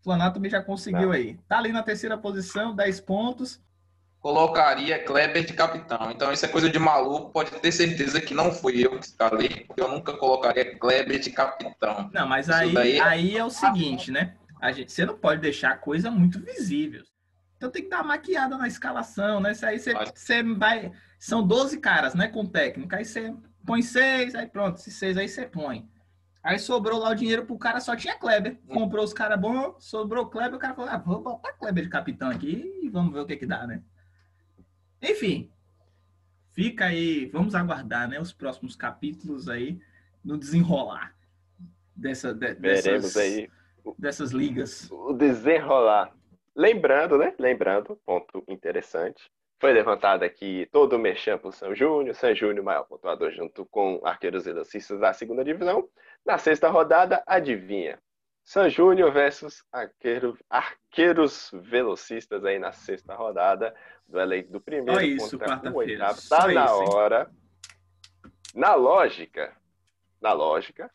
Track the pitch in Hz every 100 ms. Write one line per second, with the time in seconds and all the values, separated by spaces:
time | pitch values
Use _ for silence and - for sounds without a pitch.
0 | 185 175 180 190 196 208 190 196 - 175
1 | 185 160 120 - _ 220 226 226 220 214
2 | 226 214 208 196 180 202 226 202 196 190
3 | - 196 233 254 254 - _ _ _ _
4 | _ _ 147 151 160 165 151 135 147 160
5 | - 139 151 165 160 - 165 165 - 113
6 | 113 120 139 139 156 165 160 156 156 147
7 | 131 147 - 165 151 - 165 165 170 165
8 | 139 147 - 139 170 156 131 123 127 131
9 | - _ 113 110 120 - - - 131 147
10 | 165 143 135 131 123 120 123 - 120 131
11 | 135 139 120 - 139 - - - 107 104
12 | 101 - 131 131 160 165 123 120 120 143
13 | 160 165 180 214 233 - 196 196 151 127
14 | - 135 180 - _ - - 135 127 -
15 | 175 - 165 156 156 139 131 131 - 156
16 | 220 226 175 190 415 508 214 143 214 -
17 | - _ _ _ _ _ 254 339 381 359
18 | 311 294 - 330 262 269 247 - 262 254
19 | 233 - 202 208 196 214 220 214 233 220
20 | 214 - - 240 233 208 214 233 180 -
21 | _ _ - 226 190 233 277 302 - 170
22 | - 175 220 220 202 170 139 131 139 190
23 | 220 233 226 - - _ - 233 240 254
24 | 269 262 247 240 233 202 202 175 - -
25 | 190 185 196 - 254 165 147 113 - _
26 | _ _ _ _ 160 196 - 247 214 226
27 | 220 220 226 226 240 240 240 233 247 240
28 | 330 427 285 214 202 - - 226 220 214
29 | 214 - 214 208 208 254 277 - - 220
30 | 214 233 226 220 240 254 269 262 240 214
31 | 170 202 254 233 523 - 214 180 - 143
32 | 139 127 131 120 143 202 359 392 302 190
33 | 175 143 143 143 127 180 120 113 - _
34 | _ _ _ _ _ _ _ _ _ _
35 | 294 427 202 131 117 _ _ _ _ _
36 | _ _ _ _ _ - 226 - 190 165
37 | 165 156 127 151 202 190 175 - 117 120
38 | 120 139 175 - 139 123 127 - 120 -
39 | 147 151 160 139 127 120 127 180 _ _
40 | _ _ - 147 139 170 175 170 - 80
41 | - _ _ _ _ _ 180 _ _ -
42 | 131 131 123 110 123 - 95 98 92 101
43 | 98 104 101 107 110 _ _ _ 110 -
44 | 143 139 139 127 143 127 135 - - 95
45 | 110 131 143 120 123 160 147 139 113 104
46 | 92 _ _ _ _ - 180 226 156 139
47 | 165 143 180 - 127 120 - 98 104 208
48 | - 90 - 95 - 95 - 87 - 82
49 | 90 - - _ _ _ 139 117 107 101
50 | 101 95 90 - 98 92 82 113 - 123
51 | 113 - - 98 95 - 98 104 143 151
52 | 131 110 123 104 107 101 98 80 - -
53 | 87 85 80 85 82 - 92 110 95 92
54 | 82 85 95 90 87 85 76 104 - 101
55 | 107 110 113 117 135 170 180 196 - _
56 | - - - 214 - 156 165 170 151 165
57 | 185 185 - 185 147 107 92 101 80 -
58 | _ _ _ _ _ 196 185 139 180 185
59 | 180 143 143 143 151 - _ 127 110 _
60 | 123 120 123 113 _ 120 - - _ -
61 | 170 165 147 - - 95 95 120 123 87
62 | - 117 - 101 98 98 92 - - 95
63 | - 98 113 95 90 95 110 - - -
64 | _ 87 95 92 90 95 - 147 123 123
65 | 151 135 107 131 107 131 131 127 110 104
66 | 101 107 - 156 190 170 135 104 98 101
67 | 104 113 160 _ _ _ - - _ _
68 | - _ - _ - - 175 175 127 185
69 | 147 - 82 - 71 _ _ _ _ _
70 | _ _ 107 87 78 78 - - 208